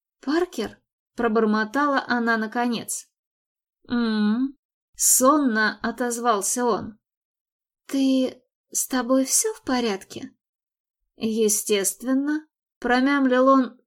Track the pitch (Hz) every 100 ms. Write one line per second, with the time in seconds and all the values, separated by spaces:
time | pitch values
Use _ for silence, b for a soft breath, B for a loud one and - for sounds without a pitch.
0 | _ _ 262 320 359 - 202 - _ _
1 | _ - 233 220 214 214 208 277 285 269
2 | - 240 233 226 220 240 240 226 - -
3 | - _ _ _ _ _ _ _ - 240
4 | 233 214 208 226 269 - _ _ _ -
5 | - - 254 302 269 220 214 - 233 226
6 | 240 233 233 208 - 247 240 185 151 -
7 | _ _ _ _ _ _ _ _ - 277
8 | 269 262 254 - _ _ _ - - 254
9 | 247 262 262 - 440 427 - 247 226 190
10 | - - - _ _ _ _ _ _ _
11 | _ - 226 220 214 - - 208 190 -
12 | 240 269 285 302 - _ _ - - 247
13 | 269 285 262 254 262 269 240 -